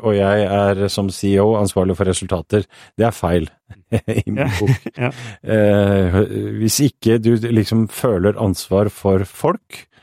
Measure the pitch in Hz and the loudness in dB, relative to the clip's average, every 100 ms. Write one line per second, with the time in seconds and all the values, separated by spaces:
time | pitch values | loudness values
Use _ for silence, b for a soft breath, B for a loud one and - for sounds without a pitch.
0 | 113 101 98 104 98 101 101 95 98 - | 0 2 2 2 0 2 0 0 -2 -2
1 | 98 - 98 98 107 110 98 98 92 90 | -4 -2 0 2 2 2 0 0 0 0
2 | 95 90 92 87 - 104 - B B - | -2 -2 -4 -6 -2 -2 -2 B B -2
3 | 113 - 87 87 80 - - - _ 113 | -2 0 -2 0 -2 -10 -20 -20 _ -4
4 | - 110 - 113 139 95 104 131 - - | -2 -4 -4 -2 -4 -2 0 0 -4 -6
5 | 123 B 117 104 - 107 104 101 101 98 | -6 B -16 -12 -4 0 2 2 2 2
6 | 92 92 107 104 104 107 113 - 143 - | 2 2 0 -4 -6 -2 -2 0 0 0
7 | 110 117 113 117 117 113 101 113 110 - | 0 2 2 0 2 0 2 0 -2 -2
8 | 127 95 98 104 107 90 - - 104 - | -2 2 0 0 -2 -2 -2 0 0 -2
9 | 98 95 98 - 147 196 _ - - b | 0 0 -2 -2 -2 -2 _ -20 -20 b